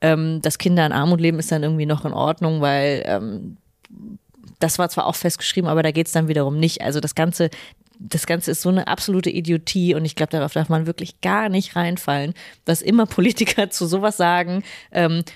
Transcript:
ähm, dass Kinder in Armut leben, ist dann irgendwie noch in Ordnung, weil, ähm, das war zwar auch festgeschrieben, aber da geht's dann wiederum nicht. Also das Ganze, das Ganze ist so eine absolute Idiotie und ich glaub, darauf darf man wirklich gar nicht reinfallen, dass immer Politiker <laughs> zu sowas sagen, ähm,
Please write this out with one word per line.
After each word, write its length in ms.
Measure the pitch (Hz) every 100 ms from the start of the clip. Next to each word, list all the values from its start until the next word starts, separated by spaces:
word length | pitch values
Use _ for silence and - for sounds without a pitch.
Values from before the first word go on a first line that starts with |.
ähm, 420 | 160 160 160 160
dass 160 | 156 -
Kinder 260 | 185 175
in 80 | 160
Armut 280 | - 156 175
leben, 180 | 165 160
ist 140 | 160
dann 100 | 160
irgendwie 240 | 151 160 151
noch 180 | 151
in 80 | 151
Ordnung, 480 | - 147 160 165 156
weil, 420 | 143 139 143 139 -
ähm, 500 | 95 107 104 - - _ _ _ - 220 202 _ _ 202 -
das 200 | 165 -
war 100 | 175
zwar 180 | - -
auch 80 | -
festgeschrieben, 520 | 175 - - - 170
aber 120 | 156
da 80 | 160
geht's 220 | 156 160
dann 140 | 165 156
wiederum 300 | 147 139 147
nicht. 220 | 160 -
Also 180 | - 147
das 140 | 156
Ganze, 360 | - 165 - 165 - - _ _ _
das 280 | - 160 -
Ganze 240 | 170 -
ist 120 | 160
so 80 | 180
eine 180 | 185 -
absolute 420 | 180 - 185 180
Idiotie 640 | - 165 165 165 190 175
und 100 | 156
ich 120 | 160 -
glaub, 140 | 156
darauf 220 | 160 147
darf 140 | 160 160
man 180 | 160 160
wirklich 340 | 170 180 -
gar 280 | 185 202 214
nicht 280 | 190 - 175
reinfallen, 560 | 170 180 - 143 143 - - -
dass 160 | - 165
immer 220 | - 233 214
Politiker 640 | - 240 - 226 - 196
<laughs> 0 |
zu 160 | - 170
sowas 300 | 190 214 214
sagen, 460 | 175 175 170 185 - - -
ähm, 320 | 180 165 165 165